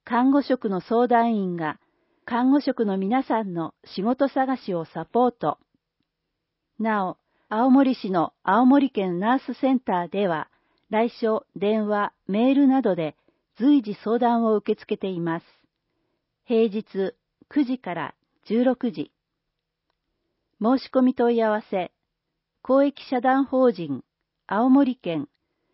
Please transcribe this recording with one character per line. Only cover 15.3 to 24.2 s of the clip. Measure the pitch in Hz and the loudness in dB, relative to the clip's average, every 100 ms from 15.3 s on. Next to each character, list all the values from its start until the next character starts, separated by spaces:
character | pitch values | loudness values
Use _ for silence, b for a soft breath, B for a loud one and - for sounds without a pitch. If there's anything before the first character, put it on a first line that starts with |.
| 165 | -6
す。 | - _ _ _ _ _ _ _ _ _ - | -10 _ _ _ _ _ _ _ _ _ -2
平 | 226 226 | 0 0
日、 | 208 - 190 190 - _ _ - | -2 -8 -6 -6 -6 _ _ -6
九 | 294 | -2
時 | 247 262 | -2 -4
か | - | -8
ら | 170 143 - _ _ - | -8 -10 -14 _ _ -4
十 | 220 | 0
六 | 254 247 240 | 0 0 -4
時。 | 160 - _ _ _ _ _ _ _ _ _ _ _ _ _ _ - | -6 -12 _ _ _ _ _ _ _ _ _ _ _ _ _ _ -4
申 | 214 262 | 0 0
し | - | 0
込 | 262 | 0
み | 254 254 | 2 2
問 | 240 233 | 0 2
い | |
合 | 220 | 0
わ | 214 - | -2 -4
せ、 | 196 175 _ _ _ _ _ _ _ | -6 -6 _ _ _ _ _ _ _
公 | - 262 | 0 2
益 | 285 - - | 2 -2 -6
社 | 247 | -2
団 | 254 269 269 | 0 0 0
法 | 262 254 | 2 2
人、 | 208 160 131 - _ | 0 -4 -8 -12 _